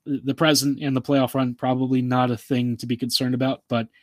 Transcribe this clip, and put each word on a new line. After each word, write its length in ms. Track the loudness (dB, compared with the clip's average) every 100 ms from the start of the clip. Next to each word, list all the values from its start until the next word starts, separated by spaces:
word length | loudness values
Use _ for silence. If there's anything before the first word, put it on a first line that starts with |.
| -8
th-, 140 | -4
the 100 | -4
present 440 | 2 4 4 2 -2
and 140 | -2
the 80 | -2
playoff 320 | 2 2 2
run, 200 | 0 -2
probably 480 | -2 -2 0 0 0
not 280 | 2 2 2
a 60 | -2
thing 400 | -2 -2 0 -4
to 100 | -4
be 100 | -4
concerned 380 | -2 -2 -2
about, 300 | 0 -2 -4 _
but 200 | -4 -4 _